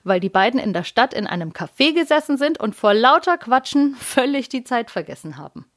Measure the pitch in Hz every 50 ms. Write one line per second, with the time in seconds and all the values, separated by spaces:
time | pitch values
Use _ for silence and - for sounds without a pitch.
0 | - 185 190 185 180 190 - 190 190 233 247 262 - 214 175 175 170 - - -
1 | 247 269 - - 208 - - 175 170 160 - - 175 - - - 269 311 302 339
2 | 330 - 302 302 294 - 285 262 285 302 330 - - 220 - - - 208 202 220
3 | 233 254 285 339 - 370 349 330 - 233 247 262 262 - - 285 285 285 277 247
4 | - - - 269 254 277 277 269 233 - - 254 247 - 254 233 233 - - 185
5 | 160 - - - - 156 143 135 147 - - 156 147 _ _